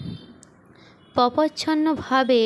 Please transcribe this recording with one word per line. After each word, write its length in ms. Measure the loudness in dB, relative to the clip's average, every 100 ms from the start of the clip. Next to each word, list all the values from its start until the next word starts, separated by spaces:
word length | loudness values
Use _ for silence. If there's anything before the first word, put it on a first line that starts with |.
| -12 -14 -18 -20 -20 _ _ -20 -20 -20 -6
প্রপচ্ছন্নভাবে 1300 | 0 0 2 -2 -2 -4 0 0 -2 -2 0 2 2